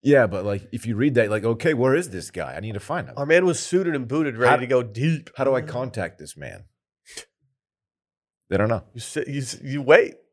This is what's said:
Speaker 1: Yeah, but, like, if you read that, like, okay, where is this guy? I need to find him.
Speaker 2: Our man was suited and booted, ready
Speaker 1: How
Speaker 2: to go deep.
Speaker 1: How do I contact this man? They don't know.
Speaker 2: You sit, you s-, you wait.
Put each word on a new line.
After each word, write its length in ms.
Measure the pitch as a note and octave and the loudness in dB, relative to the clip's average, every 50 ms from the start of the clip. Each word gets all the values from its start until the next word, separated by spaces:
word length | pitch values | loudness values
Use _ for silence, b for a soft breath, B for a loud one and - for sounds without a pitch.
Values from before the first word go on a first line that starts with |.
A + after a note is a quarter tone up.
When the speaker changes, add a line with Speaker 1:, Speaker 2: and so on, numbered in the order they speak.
Speaker 1:
Yeah, 260 | - C3+ C#3+ C#3 A#2+ | 6 6 6 6 6
but, 180 | G2 F#2+ F#2+ F#2+ | 4 0 -4 -2
like, 220 | G#2 G2+ G2 - - | -2 -4 -4 -6 -10
if 140 | - A2 - | -12 -8 -6
you 100 | A#2 A2+ | -4 0
read 200 | G2+ C3 D3+ C3 | 2 2 4 4
that, 140 | A#2+ A2 G2+ | 4 4 4
like, 140 | G#2+ G#2+ G2 | 0 0 0
okay, 300 | A2+ A#2 A2+ - E3+ D#3 | 0 -2 2 0 0 2
where 200 | A#2 B2 C3 C3 | 4 4 4 4
is 160 | E3 F3 C#3 | 2 0 -4
this 220 | G2 F2+ D#2+ - | -8 -10 -12 -10
guy? 220 | - F2+ D#2 C2 C2 | -8 -8 -8 -8 -8
I 40 | D#2 | -10
need 120 | G2+ A2 G#2+ | -8 -8 -8
to 40 | G2+ | -10
find 280 | - - D#3 F3 D#3+ | -8 -6 -6 -6 -6
him. 60 | B2+ - | -8 -8
Speaker 2:
Our 80 | - C#3+ | -8 2
man 200 | D3 D#3+ F3 F#3 | 4 4 6 6
was 140 | F3+ D#3+ - | 4 0 0
suited 360 | - - F3 F3+ F#3+ F3 D#3 | -4 0 0 0 0 2 -2
and 120 | C#3 B2+ | -2 -4
booted, 300 | A2 C3+ D#3 D#3 C#3+ A#2 | -2 -2 0 0 -2 0
ready 120 | A2+ B2 - | 2 4 4
Speaker 1:
How 60 | D3 | 4
Speaker 2:
to 100 | C3+ B2+ | 4 2
go 140 | A#2+ C3 B2+ A#2+ | 2 2 2 2
deep. 460 | A2 G#2 A2+ C3+ D#3+ E3 D3 - - - | 0 -4 -2 0 0 0 0 -4 -12 -6
Speaker 1:
How 80 | - C3+ | -2 0
do 100 | C3+ C3+ | 2 2
I 80 | B2+ | 0
contact 560 | C3+ D3+ - B2 C3 B2 G#2+ A2 F2+ E2 - | -2 -4 -6 -6 -6 -6 -4 -6 -6 -6 -8
this 180 | _ D2+ D2 - | _ -18 -18 -16
man? 260 | D2+ C#2+ - - - - _ _ _ _ _ _ _ _ B B B B B _ _ _ _ _ _ _ _ _ _ _ _ _ _ _ _ _ _ _ _ _ _ _ _ | -14 -14 -14 -14 -16 -20 _ _ _ _ _ _ _ _ B B B B B _ _ _ _ _ _ _ _ _ _ _ _ _ _ _ _ _ _ _ _ _ _ _ _
They 80 | G2 | 0
don't 120 | G2 G#2 A2+ | 2 2 2
know. 140 | A#2 F#2+ - - _ | 0 -2 -4 -10 _
Speaker 2:
You 60 | A#2+ | -14
sit, 260 | A2 - - D3+ - | -14 -8 -6 -6 -6
you 140 | - C#3 C#3+ | -4 -4 -6
s-, 180 | C3 A#2 - - | -6 -6 -10 -12
you 200 | - C#3 C3+ D3 | -10 -8 -6 -4
wait. 340 | C3+ B2+ D3+ - - - - _ _ _ | -2 0 0 0 -2 -2 -8 _ _ _